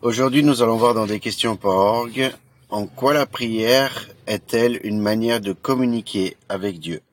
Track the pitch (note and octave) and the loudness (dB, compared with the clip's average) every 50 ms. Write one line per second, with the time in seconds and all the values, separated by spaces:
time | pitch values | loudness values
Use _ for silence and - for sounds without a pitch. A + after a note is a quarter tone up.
0 | - A#2+ A2+ A2+ C3 C3 B2 D3 D3 D3 C#3 A#2 A#2+ A2+ A2+ A2+ A#2 A#2+ A#2+ A2 | 0 -2 0 2 0 2 2 4 4 4 4 4 2 2 4 4 4 2 4 2
1 | A2 G2+ G#2+ G#2+ - A#2 G#2 - - A#2 A2+ - - G2+ F#2 F#2+ G2 G#2 A2 A#2 | 0 -2 -2 -4 -4 -6 -4 -2 -2 -2 -2 -2 0 0 2 4 4 4 2 2
2 | A#2 A#2 A2+ C3+ C3 C3 B2+ - _ _ _ _ _ _ - G#2+ G#2 - - - | -2 -4 -4 -2 -2 -2 -4 -8 _ _ _ _ _ _ -6 -6 -6 -6 -6 -2
3 | B2+ C3+ D3 D3+ C#3 - - - B2 A#2 A2+ A2 A2 A2+ B2+ C3+ C3+ C3 - - | 0 2 2 2 0 -2 -4 -8 -6 -4 -2 -2 2 4 4 4 4 0 -4 -10
4 | - - - _ _ - G#2+ G2 - - - A#2 A#2 A#2+ A#2+ - - G#2 G#2 G#2+ | -14 -16 -20 _ _ -6 -6 -6 -4 -2 0 2 2 2 0 -2 -4 -4 -2 0
5 | G#2 G#2 G#2+ A2+ A2+ A#2 A#2 A#2 G2+ G2 F#2 - _ - C3+ B2+ B2+ B2 A#2 A#2 | 0 0 0 0 0 0 0 0 -2 -4 -6 -6 _ -2 0 0 0 0 0 -2
6 | G#2 - - G#2 F#2+ F2+ - _ _ _ G2 F#2+ F#2+ G2+ F#2 E2 D#2 E2+ E2 D2 | -6 -6 -4 -4 -4 -4 -6 _ _ _ -8 -6 -4 -6 -6 -8 -10 -10 -10 -10
7 | _ _ | _ _